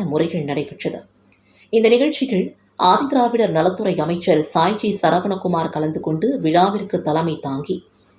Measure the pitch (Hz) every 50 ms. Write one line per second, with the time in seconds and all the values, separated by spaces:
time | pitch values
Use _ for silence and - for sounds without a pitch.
0 | 196 147 147 151 170 165 190 165 147 143 143 151 143 - - - - - - -
1 | - _ _ _ _ _ _ _ _ _ _ _ _ _ - 226 220 220 240 247
2 | 277 302 294 - 269 - 220 180 233 - - _ _ _ _ - - 180 196 -
3 | 294 269 277 262 240 226 233 226 220 175 160 160 165 185 185 - 214 196 - 143
4 | 151 165 175 175 - 190 160 156 151 - - 165 165 190 214 208 - 208 190 -
5 | - 160 170 180 185 202 190 185 - 185 170 165 165 165 - 156 156 156 156 160
6 | - - 156 160 190 254 277 165 165 156 160 175 185 202 202 202 - - - 170
7 | - 156 151 160 170 165 151 - - 139 135 139 147 - - - - _ _ _
8 | _ _ _